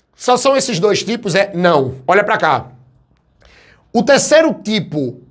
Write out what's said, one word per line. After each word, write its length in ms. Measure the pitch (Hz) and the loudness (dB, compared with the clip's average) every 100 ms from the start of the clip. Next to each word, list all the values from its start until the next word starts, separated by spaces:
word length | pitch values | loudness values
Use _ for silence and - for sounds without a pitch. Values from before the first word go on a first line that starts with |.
| _ - | _ -6
só 160 | - 247 | 0 0
são 180 | 269 | 2
esses 240 | 269 269 190 | 0 0 -2
dois 240 | 208 196 | 0 0
tipos? 320 | - 233 208 | -4 -6 -2
É, 160 | 175 202 | -2 -2
não. 400 | 175 180 156 131 - - | 0 2 2 0 -4 0
Olha 160 | 190 | 0
pra 140 | 208 220 | 0 0
cá. 360 | 160 131 - - _ _ _ _ _ _ _ _ _ _ _ | 0 -2 -4 -20 _ _ _ _ _ _ _ _ _ _ _
O 120 | 233 | -2
terceiro 500 | - 269 - 302 320 | 2 2 4 2 2
tipo 720 | 214 - 214 - 151 131 123 - | -2 -4 -4 -4 -6 -6 -8 -18